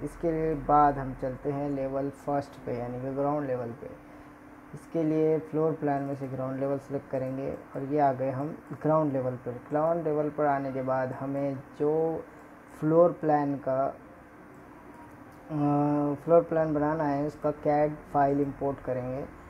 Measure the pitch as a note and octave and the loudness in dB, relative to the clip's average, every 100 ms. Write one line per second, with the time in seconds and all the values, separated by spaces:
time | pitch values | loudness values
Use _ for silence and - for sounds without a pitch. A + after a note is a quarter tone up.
0 | D3 - E3+ D#3+ D#3+ D3 C3 D3 D3 C#3 | -10 -4 -2 0 0 -2 4 6 6 4
1 | C3+ B2+ C3+ B2+ D3 C#3 C#3+ C#3 C3+ C#3 | -4 -6 -6 -4 -4 -2 -4 -4 -2 -2
2 | C#3 C3+ - C#3+ C#3 - - A#2+ A#2+ B2 | -4 -6 -2 -2 -4 -10 -8 -6 -6 -6
3 | C3 C3+ C#3+ D3+ C#3 B2+ A#2+ A#2 - - | -6 -2 0 0 -2 -4 -6 -10 -14 -16
4 | - - - - - - - - - E3 | -18 -20 -20 -20 -20 -20 -18 -18 -6 -2
5 | D#3 D#3 D#3 D#3 D3+ D3+ D#3+ D3 D3 C#3 | 0 2 4 2 0 0 0 0 0 -2
6 | C#3 C#3 C3+ C3 C3 C3+ C#3 C#3 - C#3 | -2 -6 -6 -6 -6 -2 -2 -2 -4 -8
7 | - C3+ C3 C3 C#3 - - C#3 C3+ D3+ | -6 -4 -4 -4 -6 -8 -10 -8 -2 2
8 | C#3+ B2+ C3 B2+ D3+ - - C#3+ D3 D#3 | 2 2 -2 -2 -4 -8 -12 -2 2 4
9 | D3+ C3+ B2+ B2 B2 A#2+ - D3 D#3+ E3+ | 4 2 -2 -4 -8 -10 -4 0 2 2
10 | D#3+ D3+ D3 D3 D3+ C#3 C#3 C3 C3 C3 | 0 0 0 2 2 2 0 -2 0 0
11 | B2+ B2 C3+ C#3 C#3 C3 - - D3 D#3+ | 0 -4 -4 -2 -2 -4 -10 -2 2 2
12 | D#3+ D#3+ - - - - - - D3+ E3 | 2 -2 -8 -18 -20 -20 -20 -4 4 8
13 | E3+ - D#3 D3 C#3+ C#3 C3+ C3 C#3 - | 6 6 2 4 2 -2 -2 0 0 -4
14 | - - - - - - - - - - | -16 -20 -20 -20 -20 -20 -20 -20 -20 -20
15 | - - - - - D3+ C#3+ C#3+ D3 D3 | -20 -20 -20 -20 -8 0 2 4 4 2
16 | C#3+ C#3+ D#3 E3+ E3 D#3+ D#3+ D3+ D3 D#3+ | 0 -2 4 6 6 2 2 2 2 2
17 | D3 C#3 D3+ - D3+ D3 D3+ D3 D3+ D3+ | 0 0 -2 -2 -4 0 2 4 2 0
18 | - D3 C#3 C#3+ C#3 C3 C#3 C3+ - B2+ | -2 2 4 4 0 -2 -4 -4 -4 -4
19 | B2+ C3 E3 - - | -4 -6 -8 -14 -18